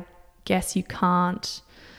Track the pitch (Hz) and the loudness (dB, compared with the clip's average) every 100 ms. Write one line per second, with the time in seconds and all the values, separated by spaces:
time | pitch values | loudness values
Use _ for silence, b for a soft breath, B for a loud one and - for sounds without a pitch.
0 | - - - _ - 185 - 190 - - | -6 -20 -20 _ 0 0 0 -2 -2 0
1 | 180 180 180 185 - - - B B | 2 4 2 -2 -8 -12 -16 B B